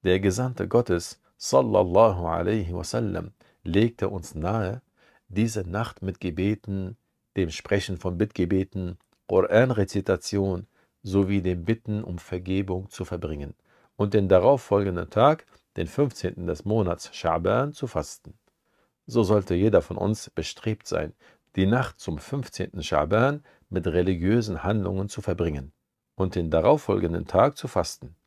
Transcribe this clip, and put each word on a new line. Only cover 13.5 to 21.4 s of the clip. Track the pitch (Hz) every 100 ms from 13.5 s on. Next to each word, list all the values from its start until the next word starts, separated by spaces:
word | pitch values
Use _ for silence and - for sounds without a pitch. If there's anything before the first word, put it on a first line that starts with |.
| - _ _ _ -
und | 104
den | 107 95
darauffolgenden | 92 104 139 - 101 98 87 87
Tag, | 104 131 160 _ _ _ -
den | 87
fünfzehnten | - 143 - 90 - 87
des | 78
Monats | 101 110 92 85 -
Scha'ban, | - 85 82 87 110 143
zu | 147 123
fasten. | - 76 - - - _ _ _ _ _ _ -
So | 117
sollte | 98 107 92 87
jeder | 104 101
von | - -
uns | 98 107 -
bestrebt | - 80 - 110 104 -
sein, | 82 78 - _ _